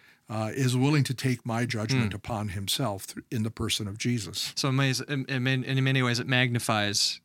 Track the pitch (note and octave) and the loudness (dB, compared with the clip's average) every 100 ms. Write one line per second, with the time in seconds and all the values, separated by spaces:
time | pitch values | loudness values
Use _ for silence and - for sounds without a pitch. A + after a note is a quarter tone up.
0 | - _ - A2 A2 G2 B2+ B2 C#3 D3+ | -20 _ -8 -4 -2 0 2 4 4 4
1 | C3 B2 C3 A#2+ - A2+ A#2+ A2 G#2+ C3 | 2 0 0 0 -2 -2 -2 -2 0 0
2 | G#2+ G2+ - A2 G#2 F#2+ F#2+ - A#2+ G2 | 0 -2 -6 -4 -4 -4 -4 -2 -2 -4
3 | - - - A#2+ A2 - A2 - G2+ G#2 | -8 -12 -6 -2 -2 -2 -2 -2 -4 -2
4 | B2 A#2+ F#2 - - - C#3 C3 C3+ B2+ | 0 0 -2 -6 -6 -2 0 2 2 0
5 | C3 C#3+ C3 C3 C3 C3 B2+ C3+ C3 C3+ | -2 -4 -2 -2 0 0 0 2 4 4
6 | B2 A#2+ C3 B2+ B2+ A#2 - G#2+ G#2 G2+ | 2 0 2 2 4 2 2 2 2 2
7 | - - | 0 -2